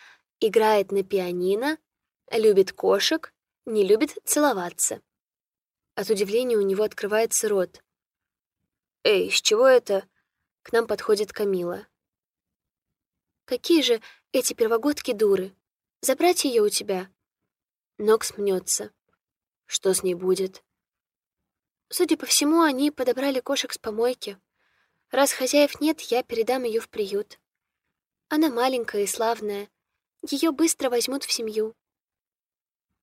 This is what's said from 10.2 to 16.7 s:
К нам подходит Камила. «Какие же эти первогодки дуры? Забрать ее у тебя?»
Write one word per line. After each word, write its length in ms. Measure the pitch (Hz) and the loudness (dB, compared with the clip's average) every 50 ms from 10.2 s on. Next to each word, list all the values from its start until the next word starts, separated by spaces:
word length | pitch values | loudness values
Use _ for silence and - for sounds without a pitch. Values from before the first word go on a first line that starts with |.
| _ _ _ _ _ _ _ _ | _ _ _ _ _ _ _ _
К 100 | _ - | _ -2
нам 140 | 233 226 226 | -2 0 0
подходит 460 | 226 208 - - - 214 202 208 - | 0 -4 -4 0 0 0 0 0 -4
Камила. 540 | - - 208 202 190 175 175 175 180 202 - _ _ _ _ _ _ _ _ _ _ _ _ _ _ _ _ _ _ _ _ _ _ _ _ _ _ _ _ _ _ _ _ | -4 -4 -2 -2 -2 -2 -2 -6 -8 -10 -12 _ _ _ _ _ _ _ _ _ _ _ _ _ _ _ _ _ _ _ _ _ _ _ _ _ _ _ _ _ _ _ _
«Какие 380 | - 494 - - - 339 311 | -8 -8 -4 2 2 4 4
же 180 | 254 240 233 226 - - - _ _ _ | 4 2 0 -2 -4 -12 -20 _ _ _
эти 220 | - - - - - | -4 -2 -2 -2 0
первогодки 580 | - 226 220 226 226 220 294 294 - - 262 | 0 2 2 2 2 0 0 -2 -2 -4 -6
дуры? 420 | 226 202 220 202 196 185 185 196 - _ _ _ _ _ _ _ _ _ | 0 2 2 2 2 2 0 -6 -12 _ _ _ _ _ _ _ _ _
Забрать 440 | - 254 262 - 330 359 349 - - | -2 -2 0 2 2 2 2 2 -2
ее 200 | 269 233 226 208 | 0 2 2 2
у 40 | |
тебя?» 420 | 208 | 2